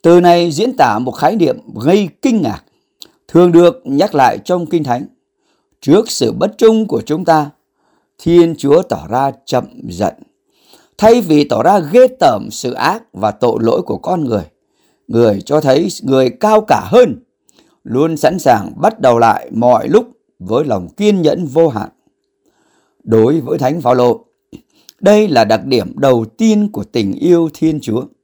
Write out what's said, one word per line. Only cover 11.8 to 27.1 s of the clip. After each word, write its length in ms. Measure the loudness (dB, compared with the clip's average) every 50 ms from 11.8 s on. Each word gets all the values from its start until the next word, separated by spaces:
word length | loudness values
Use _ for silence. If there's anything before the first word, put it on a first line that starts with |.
| -2 2 4 4 4 4 2 _
tởm 280 | 0 0 0 0 -8 -12
sự 220 | -14 -10 -8 -8
ác 300 | -6 -4 -4 -4 -4 -4 -10 _
và 180 | _ -6 -6 -6
tội 280 | -2 _ -2 -2 0 0
lỗi 220 | 0 0 0 -2
của 140 | -4 -6 -10
con 280 | -8 -6 -6 -4 -4 -4
người, 180 | -4 -4 -4 -6 -8 _ _ _ _ _ _ _ _ _ _ _ -4
người 320 | 0 2 2 2 0 -2
cho 200 | -4 -2 -2 0
thấy 280 | 2 2 2 2 0 -2 -6 -8
người 280 | -4 -2 0 0 0 0
cao 300 | -2 _ 0 2 2 2
cả 200 | 2 0 -2 -2 -2
hơn, 380 | 0 2 2 2 2 0 -10 _ _ _ _ _ _ _ _ _ _ _ _ _
luôn 320 | -6 -2 -2 -2 -2 -2
sẵn 220 | -2 -2 -2 -2 0
sàng 340 | 2 2 2 2 0 -8 -8
bắt 240 | -4 -4 -4 -2 0
đầu 180 | 0 2 4 4
lại 320 | 4 2 2 -2 -6 -8 -6
mọi 340 | -2 2 2 2 2 0 2
lúc 200 | 0 0 0 -2 _ _ _ _ _ _
với 260 | -8 -4 -2 -2 -2
lòng 240 | -2 -4 -6 -6 -10 _
kiên 260 | -2 0 0 0 2
nhẫn 240 | 0 0 0 0 -6
vô 220 | -2 0 0 0 0
hạn. 200 | 0 -6 -10 -10 _ _ _ _ _ _ _ _ _ _ _ _ _ _ _ _ _ _ _ _ _ _ _
Đối 360 | 0 2 2 2 2 0 -2
với 180 | -4 -4 -6 -2
Thánh 220 | -2 -4 -4 -2
Phaolô, 440 | -2 0 2 2 2 0 0 -2 _ _ _ _ _ _ -20 -20 _ _ _ _ _ -20 _ _
đây 280 | 2 2 4 4 2 2
là 160 | 2 0 2
đặc 220 | 2 0 -2 -2
điểm 320 | -2 -2 -2 -2 -4 -6 -2
đầu 260 | 0 2 2 0 -2 -6 _
tiên 360 | -2 0 2 2 0 -2 -4
của 120 | -6 -10 -12
tình 280 | _ -4 -4 -4 -4